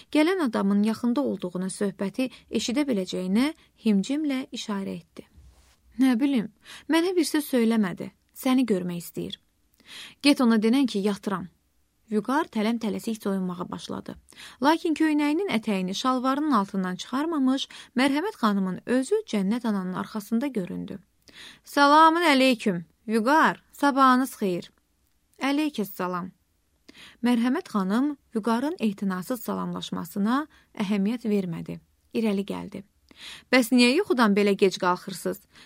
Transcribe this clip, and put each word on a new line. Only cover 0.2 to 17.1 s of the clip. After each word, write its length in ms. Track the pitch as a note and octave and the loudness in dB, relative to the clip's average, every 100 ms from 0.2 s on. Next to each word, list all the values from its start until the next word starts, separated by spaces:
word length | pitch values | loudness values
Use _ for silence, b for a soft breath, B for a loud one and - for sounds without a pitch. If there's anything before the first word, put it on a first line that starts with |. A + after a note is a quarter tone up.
| D#4 F#4+ | 2 2
adamın 400 | C#4+ A3 G3 G3+ | 0 0 2 2
yaxında 380 | G#3+ A3 A#3+ A#3+ | 2 0 -2 0
olduğuna, 460 | C4 G3 F3+ F3+ F#3 | -2 -4 -6 -6 -6
söhbəti 640 | - G3+ - G3 F#3+ B3+ B B | -4 -4 -4 -6 -4 -6 B B
eşidə 320 | A3+ A3 A#3 D4 | -6 -2 -2 0
biləcəyinə 640 | G#3+ F#3 F#3 F#3 G3+ C#4 D#4+ b _ | -2 -2 -6 -2 0 0 -4 b _
himcimlə 640 | A#3 G3+ F#3+ C#4 D#4 C4 C4 | 0 2 2 -2 -2 -4 -6
işarə 420 | - - G3+ G3 F#3 | -12 -8 -6 -6 -10
etdi. 220 | E3+ - - - - _ _ _ _ - | -14 -20 -20 -20 -20 _ _ _ _ 0
"Nə 220 | C4 A#3+ | 2 4
bilim, 320 | C#4 C4+ F#3+ - B B - | 2 0 -2 -10 B B -2
mənə 260 | D#4+ E4+ F4+ | 0 2 2
bir 80 | |
söz 200 | D4 D#4 D4 | 0 0 0
söyləmədi. 580 | B3+ A3+ A3+ G3+ F3 G3 _ _ | 2 2 2 0 -2 -12 _ _
Səni 280 | - C4+ B3+ B3 | -6 0 2 2
görmək 320 | F#3+ F3+ F3 E3+ | 0 -2 -8 -10
istəyir." 280 | - F3 - _ _ _ _ B B B B | -10 -10 -12 _ _ _ _ B B B B
"Get 180 | C#4+ C#4 | 2 4
ona 160 | B3 A3+ | 4 4
denən 300 | A3 B3+ C4+ | 4 2 0
ki, 120 | G#3 | 0
yatıram." 500 | G3 G3 - F#3+ F3+ _ _ _ _ _ _ | -2 -4 -4 -6 -8 _ _ _ _ _ _
Vüqar 340 | G#3+ G#3 C#4 | -4 0 -2
tələm-tələsik 800 | F4 A3 G#3+ A#3 A3+ F#3+ G#3 A3 | -2 -2 -2 -2 -4 -6 -6 -6
soyunmağa 480 | G#3 G3 F#3 F3 F3+ | -4 -2 -4 -6 -8
başladı. 440 | F3 - - - - _ B B B | -10 -10 -10 -10 -16 _ B B B
Lakin 320 | C4+ E4 F4+ | 0 0 0
köynəyinin 540 | D4+ D#4 D4 D4 D4+ G4 A#3 | 0 2 2 0 0 -2 -2
ətəyini 360 | A3 G3 F#3 | -2 -2 -2
şalvarının 560 | G3 C4 B3+ B3+ C4+ D#4 | -2 -2 0 0 -2 0
altından 460 | B3 G3 G3 F#3 F3+ | 0 0 -4 -4 -6
çıxarmamış, 720 | - | -6